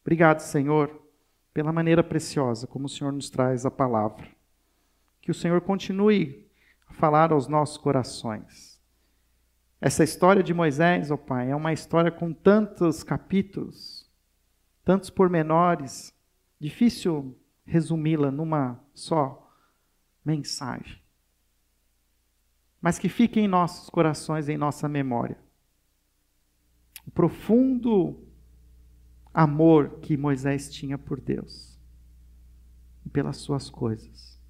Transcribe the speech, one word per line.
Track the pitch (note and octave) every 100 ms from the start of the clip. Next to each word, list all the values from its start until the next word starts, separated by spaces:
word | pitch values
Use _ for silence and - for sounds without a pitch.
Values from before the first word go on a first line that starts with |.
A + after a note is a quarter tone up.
Obrigado, | - E3 E3 D#3
Senhor, | - D3+ C#3 D3+ D3 - _ _ _ _ _
pela | - D3+
maneira | E3 E3 E3
preciosa | E3 D#3+ - - B2+ A2+ B2+
como | B2+ C#3
o |
Senhor | - C#3+
nos | C#3 C3
traz | C3 B2+ B2+ C3
a |
palavra. | - C3 A2+ G#2+ - - _ _ _ _ _ _ _ _ _
Que | -
o |
Senhor | E3 E3+ F3
continue | F3 G3 - F#3+ G#3 G#3 D3+ C3+ _ _ _ _ _
a |
falar | - D#3+ D3+ E3
aos | D#3 B2
nossos | D3+ C#3+ -
corações. | D3 C3+ A#2 - A#2+ G#2 - - - _ _ _ _ _ _ _ _ _ _ _
Essa | C3+ -
história | D#3+ - F3+ G3
de | E3+
Moisés, | E3+ E3 C3+ E3+ F3+ D3+
ó | D3
Pai, | - B2+ B2+
é | C#3+
uma | D#3+
história | D3+ - E3 E3+
com | E3 E3+
tantos | D#3 G3 G#3 G#3 - E3+ D#3
capítulos, | - C#3+ - F#3+ G3 - - - - - _ _ _ _ _ _ _ _
tantos | - F#3+ -
pormenores, | - F#3 F3 D#3 D#3+ F3 E3+ C3+ - - _ _ _ _ _
difícil | D3 - A#3 - F3+ D3+ C3+ B2+ _ _
resumi-la | - E3 D#3+ D#3+ D#3 D#3+ C#3+
numa | C#3 D#3+ D#3 B2+ A#2+ _
só | - - D#3+ C3+ C3+ _ _ _ _ _ _ _ _
mensagem. | C#3+ D#3 C3+ - C3 A#2 - - _ _ _ _ _ _ _ _ _ _ _ _ _ _ _ _ _ _
Mas | E3+ E3+
que | F#3+
fique | - A3+ A3
em | G#3
nossos | F3+ E3+ - -
corações, | - D#3+ D3 - D#3 C#3+
em | D3+
nossa | D3 - D3+
memória, | D3 C3+ A#2+ B2+ - _ _ _ _ _ _ _ _ _ _ _ _ _ _ _ - -
o |
profundo | - - - - A3+ C4 B3 A#3 G#3 D#3 - - - _ _ _ - - _ _ - _
amor | - D#3 D3 E3 D#3+ C#3 -
que | - D3
Moisés | D3 C3+ C#3 C#3 C#3
tinha | - C#3 C#3
por | - C3
Deus | B2 C3+ - - - - - - - - - - - - - - - - -
e |
pelas | C#3+ C#3 C#3
suas | - C#3 -
coisas. | - A#2 A2 - - - -